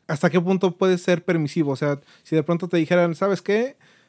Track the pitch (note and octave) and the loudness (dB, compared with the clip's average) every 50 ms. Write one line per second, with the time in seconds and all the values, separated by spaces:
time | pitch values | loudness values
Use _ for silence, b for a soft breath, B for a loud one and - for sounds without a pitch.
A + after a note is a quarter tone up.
0 | _ - D#3+ - - E3 C#3 F#3 E3+ F3+ F#3+ F3+ G3 F#3 E3+ - F#3+ F#3 F#3 F3 | _ -6 -4 0 0 2 2 2 0 0 0 2 0 0 0 0 0 0 0 0
1 | - - F3+ E3+ - - F3 E3 D3+ C#3+ - F3 D#3 C#3+ C3+ - D3+ D3 C#3+ C#3 | 0 0 0 0 0 -2 -2 0 -2 -2 -2 -2 -2 -2 -2 -2 -2 -2 -4 -4
2 | - b b b b - E3 D#3+ D3 - E3+ E3 F#3 F3 - E3+ D#3+ - F3 F3 | -8 b b b b -2 -2 0 0 0 -2 -4 -2 -2 -2 0 0 2 2 2
3 | F3 E3+ E3 - F#3+ G3+ G3 F3 - - G3+ A3 A#3+ C4+ - _ b b b b | 2 2 0 0 -2 -2 -2 -2 -2 -2 0 0 0 -2 -6 _ b b b b
4 | b | b